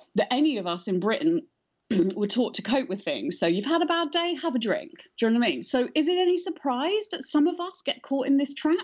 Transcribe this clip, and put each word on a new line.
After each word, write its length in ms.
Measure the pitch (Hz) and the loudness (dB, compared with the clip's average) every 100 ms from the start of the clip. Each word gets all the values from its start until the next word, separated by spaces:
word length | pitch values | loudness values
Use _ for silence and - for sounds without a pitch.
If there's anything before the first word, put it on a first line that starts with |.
| - 202 | -6 -2
that 180 | - | 0
any 240 | 254 302 233 | 2 2 2
of 100 | 175 | -2
us 220 | 175 - | -4 -2
in 100 | 180 | 0
Britain 480 | 202 - 311 320 - _ _ _ - | 0 2 2 0 -2 _ _ _ -2
<clears throat> 260 | 196 180 196 | 2 2 0
were 100 | 208 | -2
taught 280 | 233 247 233 | 0 0 -2
to 60 | |
cope 280 | 208 269 - | -2 -2 -2
with 120 | 190 | -4
things. 380 | - 123 131 - | -4 -4 -4 -2
So 80 | 170 | 0
you've 160 | 180 | 0
had 180 | 233 330 | 0 0
a 40 | 349 | 2
bad 260 | 339 320 | 0 0
day, 240 | 339 349 294 | -2 -2 -2
have 140 | 339 240 | -2 -2
a 40 | |
drink. 440 | 220 156 - - - - | 0 -2 -6 -16 -18 -2
Do 80 | 226 | 2
you 40 | |
know 80 | 233 | 4
what 80 | 233 | 2
I 40 | |
mean? 120 | 131 | 0
So 240 | - 254 247 311 | 0 0 0 0
is 140 | 302 | 2
it 80 | 359 | 2
any 180 | 359 359 | 2 2
surprise 720 | 381 320 277 247 311 427 415 | -2 -4 -2 -2 0 0 -2
that 120 | - | -8
some 240 | - 302 311 | -2 2 2
of 140 | 349 | 0
us 200 | 349 359 | -6 -8
get 200 | - - | -8 -8
caught 260 | - 277 269 | -4 -2 2
in 80 | 277 | 2
this 180 | 277 | 2
trap, 220 | 285 311 370 | 0 0 0